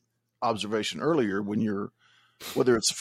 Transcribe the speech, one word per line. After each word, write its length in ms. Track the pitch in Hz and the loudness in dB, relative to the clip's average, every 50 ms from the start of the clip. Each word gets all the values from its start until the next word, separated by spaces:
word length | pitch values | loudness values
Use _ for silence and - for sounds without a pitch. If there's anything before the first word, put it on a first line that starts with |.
| _ _ _ _ _ _ _ - | _ _ _ _ _ _ _ -4
observation 580 | - 117 113 95 107 104 110 107 101 - - - | -2 -2 -2 -2 -2 -2 -2 -2 -2 -2 -4 -2
earlier, 400 | - 151 170 151 117 101 95 101 | 0 2 2 2 2 2 0 -2
when 200 | 104 101 104 117 | -2 -2 0 0
you're, 320 | 113 107 101 98 101 - _ _ _ _ _ _ _ _ _ - - - - | 0 0 -2 -2 -6 -8 _ _ _ _ _ _ _ _ _ -18 -12 -6 -2
whether 220 | 135 131 127 120 | 2 4 4 4
it's, 240 | 110 - - - - | 4 2 0 -4 -4